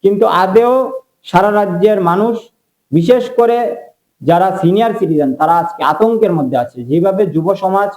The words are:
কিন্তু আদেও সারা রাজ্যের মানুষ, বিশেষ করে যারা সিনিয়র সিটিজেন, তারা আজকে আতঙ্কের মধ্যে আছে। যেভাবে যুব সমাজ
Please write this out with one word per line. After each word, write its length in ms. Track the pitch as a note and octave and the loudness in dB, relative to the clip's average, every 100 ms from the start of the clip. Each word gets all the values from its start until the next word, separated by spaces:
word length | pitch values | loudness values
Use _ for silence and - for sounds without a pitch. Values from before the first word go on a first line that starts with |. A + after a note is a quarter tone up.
কিন্তু 200 | G3 G#3 A3 E3 | 0 2 0 2
আদেও 300 | F#3 G3+ A#3+ B3+ B3+ C4 _ _ | 2 2 2 0 -2 -8 _ _
সারা 280 | - F3 G3+ | -2 2 2
রাজ্যের 480 | G#3 G3+ F3 G#3 G#3 | 0 -2 0 2 2
মানুষ, 340 | F3 F3+ A3 A3+ - _ _ _ _ | 0 0 0 -2 -10 _ _ _ _
বিশেষ 320 | D3+ E3+ B3 A#3+ - | 0 2 2 2 0
করে 220 | A#3 A#3+ A3+ F#3+ - _ _ _ | 2 0 -2 -6 -14 _ _ _
যারা 280 | C3+ E3+ F#3+ F#3 | 0 2 2 0
সিনিয়র 340 | E3 G3 A3+ | 0 2 0
সিটিজেন, 360 | G#3 F3+ D3+ C#3 | -2 -2 0 0
তারা 200 | B2+ D#3 E3+ | 0 0 0
আজকে 240 | E3 - | -2 -4
আতঙ্কের 480 | C#3 D3+ A3+ A3+ G3+ | -4 0 0 2 0
মধ্যে 240 | E3 C3 B2+ | 0 -2 -4
আছে। 220 | A#2 B2 | -4 -10
যেভাবে 380 | A#2+ D#3 F#3+ F#3+ G3 | -4 0 0 0 -2
যুব 200 | D3+ E3 | -2 -2
সমাজ 360 | G3 F#3+ G3 G3+ | -2 -2 -2 -4